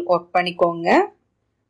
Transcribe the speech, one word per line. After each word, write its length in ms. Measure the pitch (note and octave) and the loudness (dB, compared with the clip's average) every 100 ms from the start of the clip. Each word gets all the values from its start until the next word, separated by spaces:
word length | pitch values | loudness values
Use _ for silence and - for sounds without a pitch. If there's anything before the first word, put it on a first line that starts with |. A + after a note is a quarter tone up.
| F4 | 4
ஒர்க் 240 | E3+ - | -2 0
பண்ணிக்கோங்க. 540 | F3+ F3+ F3 F3 E3+ E3+ C#4 G4+ - _ _ _ _ _ | -2 -2 0 0 0 2 2 2 -6 _ _ _ _ _